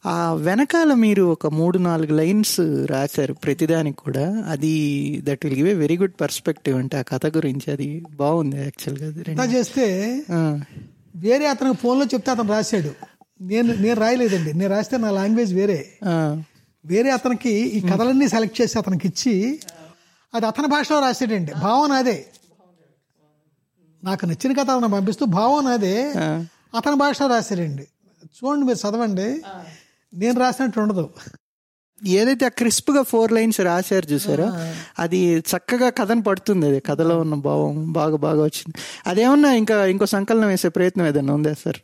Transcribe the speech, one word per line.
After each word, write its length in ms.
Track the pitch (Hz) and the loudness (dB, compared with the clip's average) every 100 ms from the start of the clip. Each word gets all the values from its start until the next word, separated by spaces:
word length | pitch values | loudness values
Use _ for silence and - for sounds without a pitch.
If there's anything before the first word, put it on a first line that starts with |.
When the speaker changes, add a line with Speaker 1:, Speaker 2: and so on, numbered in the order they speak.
| 185 | -2
Speaker 1:
ఆ 280 | 170 170 | -2 0
వెనకాల 600 | 160 156 202 285 339 320 | 0 0 2 2 4 4
మీరు 280 | 262 220 202 | 4 4 4
ఒక 240 | 180 160 160 | 4 2 0
మూడు 320 | 151 170 180 | 0 2 2
నాలుగు 380 | 180 165 156 151 | 2 0 0 2
లైన్స్ 680 | 160 208 214 - 165 139 139 | 2 2 2 0 0 0 -2
రాశారు 480 | 135 143 - 135 | -2 -2 -2 -4
ప్రతిదానికి 640 | 135 151 139 160 165 151 135 | -4 -4 -2 0 0 0 -4
కూడా. 480 | - 131 147 214 190 | -6 -4 -2 -4 -4
అది, 280 | 156 156 160 147 143 143 147 | -4 -2 0 0 -2 -4 -4
that 220 | 139 139 156 | -4 -4 -4
will 140 | 131 | 0
give 140 | 160 202 | 0 2
a 40 | |
very 160 | 147 170 | 0 0
good 160 | 190 | 0
perspective 640 | - 151 - - 156 - 131 | -2 -6 -4 -4 -4 -2 -2
అంటే 220 | 131 143 | -2 -4
ఆ 40 | |
కథ 240 | 127 131 151 | -4 -2 -2
గురించి. 460 | 156 156 135 135 | 0 -2 -4 -6
అది 320 | 143 139 156 165 | -6 -6 -8 -10
బాగుంది 460 | 147 143 165 151 139 | -2 0 0 0 -4
యాక్చువల్గా. 500 | 139 - - 135 156 | -8 -8 -10 -8 -10
అది 160 | 151 | -10
రెండు 200 | 170 156 | -8 -4
Speaker 2:
ఇంత 120 | 254 | 0
చేస్తే 640 | 247 240 - 233 185 208 254 294 | 0 0 0 0 0 -2 -6 -4
Speaker 1:
ఆ. 300 | 170 160 147 143 - - _ _ 175 | -2 0 -2 -8 -16 -20 _ _ -6
Speaker 2:
వేరే 300 | 185 262 294 | 0 2 2
అతనికి 300 | 269 269 254 | 0 0 0
ఫోన్లో 300 | 240 254 269 | 0 0 0
చెప్తే 160 | 254 - | -2 -2
అతను 180 | 247 220 | -2 0
రాశాడు, 420 | 214 214 214 147 139 - _ _ _ | 0 0 -2 -4 -8 -18 _ _ _
నేను, 340 | 185 214 233 | -4 0 0
నేను 260 | 226 208 233 | 2 0 2
రాయలేదండి. 540 | 220 254 233 185 156 | 2 2 2 0 -2
నేను 160 | 151 190 | -2 0
రాస్తే 260 | 196 214 254 | 0 -2 -2
నా 140 | 220 | 0
లాంగ్వేజ్ 440 | 196 196 220 233 | 0 0 0 2
వేరే. 440 | 180 202 170 - - | 0 0 0 -4 -8
Speaker 1:
ఆ. 380 | 190 165 156 151 156 _ _ _ | -4 0 -2 -4 -10 _ _ _
Speaker 2:
వేరే 260 | 151 185 254 | -4 0 2
అతనికి 400 | 262 254 247 240 | 0 0 -2 0
ఈ 300 | 208 247 214 | 0 0 -2
కథలన్నీ 480 | 180 185 240 262 277 | 0 2 2 4 2
సెలెక్ట్ 320 | 220 220 - | 2 -2 0
చేసి 180 | 233 226 | -2 0
అతనికి 300 | 196 180 190 | -2 -2 -2
ఇచ్చి, 520 | - 262 196 220 302 - 165 160 - _ _ _ | -2 0 0 0 -4 -10 -20 -20 -20 _ _ _
అది 120 | 233 220 | -4 -4
అతని 200 | 220 294 | -2 0
భాషలో 340 | 294 285 302 | 0 2 2
రాశాడండి. 520 | 262 240 247 214 160 151 | 2 0 -2 -2 -4 -4
భావన 300 | 185 247 294 | 0 2 2
అదే, 340 | 269 254 185 - _ _ _ _ _ 143 _ _ _ 151 _ _ _ _ _ _ _ | 2 0 -2 -6 _ _ _ _ _ _ _ _ _ _ _ _ _ _ _ _ _
నాకు 220 | 185 190 180 | -6 -4 -4
నచ్చిన 260 | 160 262 | -2 -2
కథ 180 | 277 277 | 0 2
అతను 180 | 262 240 | 2 2
పంపిస్తూ 380 | 202 196 214 262 | 0 0 0 0
భావన 400 | 180 226 294 269 | 2 2 2 2
అదే, 460 | 240 196 202 277 262 | 0 0 0 -2 -2
Speaker 1:
ఆ. 260 | 156 156 165 _ _ 226 | -2 -4 -6 _ _ -4
Speaker 2:
అతని 200 | 254 285 | 0 2
భాషలో 320 | 285 - 277 | 2 2 2
రాశాడండి. 540 | 240 - 190 165 139 139 _ _ _ | 2 0 -4 -4 -6 -12 _ _ _
చూడండి, 420 | 160 _ 254 294 262 | -20 _ -4 0 0
మీరు 220 | 233 208 | 0 -2
చదవండి, 540 | 220 233 185 202 285 311 185 165 160 _ _ _ 170 | -2 -2 -2 -2 -6 -10 -16 -18 -20 _ _ _ -4
నేను 240 | 220 247 | 0 2
రాసినట్టు 400 | 254 247 262 208 | 2 2 -2 0
ఉండదు. 300 | 214 190 147 - - - _ _ _ _ _ _ 208 | 0 0 -4 -8 -20 -20 _ _ _ _ _ _ 0
Speaker 1:
ఏదైతే 400 | 185 226 262 254 | 2 4 2 0
ఆ 20 | |
క్రిస్ప్గా 540 | - 233 - - 285 | 2 0 0 2 2
ఫోర్ 300 | 254 226 226 | 4 2 4
లైన్స్ 280 | 226 226 220 | 4 2 2
రాశారు 520 | 180 175 185 190 156 | 2 0 0 0 0
చూసారా, 380 | 147 202 147 190 | -2 0 0 0
Speaker 2:
ఆ. 200 | 175 165 160 - - | -2 -8 -10 -12 -6
Speaker 1:
అది 400 | 170 185 175 165 | -2 2 2 2
చక్కగా 520 | 165 180 - 247 247 | 0 -4 -2 2 2
కథను 320 | 247 202 233 | 2 0 2
పడుతుంది. 440 | 214 190 - 190 147 | 2 -2 0 2 2
అది 140 | 139 | 2
కథలో 400 | - 147 165 165 | 0 0 2 2
ఉన్న 140 | 160 | 0
భావం 580 | 151 143 147 151 147 160 | -2 -2 0 0 -2 -4
బాగా, 240 | 160 156 156 | -2 0 0
బాగా 220 | 151 156 | 0 2
వచ్చింది. 340 | 151 - - - - - - | 2 -2 -12 -14 -14 -10 -2
అదేమన్నా 460 | 180 240 285 294 | 2 4 6 6
ఇంకా 340 | 247 214 214 190 | 4 4 2 2
ఇంకో 200 | 190 196 | 2 0
సంకలనం 420 | 202 196 226 214 | 0 2 2 2
వేసే 200 | 185 180 | 2 0
ప్రయత్నం 380 | 165 180 190 165 | 2 0 2 0
ఏదైనా 280 | 147 139 | 2 0
ఉందా 180 | 147 151 | 0 0
సార్? 240 | 151 - 165 | -2 -6 -8